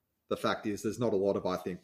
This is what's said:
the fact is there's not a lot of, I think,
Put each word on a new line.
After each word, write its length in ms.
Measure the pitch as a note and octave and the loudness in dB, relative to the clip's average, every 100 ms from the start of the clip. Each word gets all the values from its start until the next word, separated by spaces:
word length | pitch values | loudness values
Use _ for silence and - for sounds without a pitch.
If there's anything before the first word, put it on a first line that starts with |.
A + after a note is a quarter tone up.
| _ _ - | _ _ -4
the 80 | G#2 | 0
fact 280 | A2+ F#2+ G#2+ | 0 0 -2
is 160 | G2 | -2
there's 160 | A2 G2+ | -4 0
not 140 | A2+ | 2
a 40 | G2 | 4
lot 200 | G2 G2 | 2 2
of, 80 | |
I 120 | F#2+ F2+ | 0 -2
think, 240 | F#2+ F2+ | -2 -6